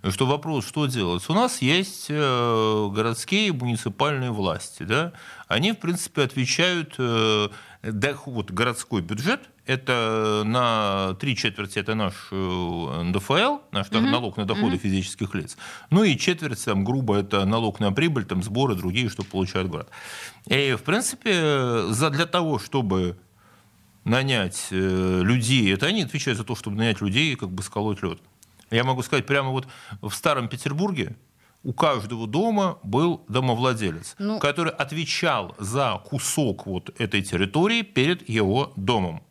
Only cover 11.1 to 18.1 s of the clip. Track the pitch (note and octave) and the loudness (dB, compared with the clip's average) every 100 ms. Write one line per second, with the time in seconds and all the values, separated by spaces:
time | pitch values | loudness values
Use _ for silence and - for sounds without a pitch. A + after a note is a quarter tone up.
11.1 | F#2 C#3+ B2 A#2 G2+ G2 - G2+ A2 G2+ | -2 -4 0 -2 -2 -4 -4 -2 0 -2
12.1 | G2 - F#2+ F#2+ F2+ F2 E2+ D#2 D2+ F2 | -4 -8 -4 -2 -2 -2 -2 -4 -2 0
13.1 | G2 - D3 B3 D4 - G2+ G3 A3 C4+ | -2 2 2 2 -2 -4 -4 0 2 2
14.1 | - D#3+ G#2+ G2 G#2+ A#2 F#2 G2+ F#2+ F#2 | 2 -2 -4 -2 0 0 0 0 0 -2
15.1 | - G2+ F#2+ D2+ - - - - F3+ G#3+ | -6 -4 -4 -6 -12 -16 -16 2 4 6
16.1 | C#3 - E3+ D3+ A2+ - G2 G2 C3+ A#2 | 4 0 0 -4 -4 0 0 2 0 2
17.1 | G2+ G2 G2+ G2 A2+ A2 G2+ G#2 G2 E3 | 0 2 2 4 2 0 0 0 2 2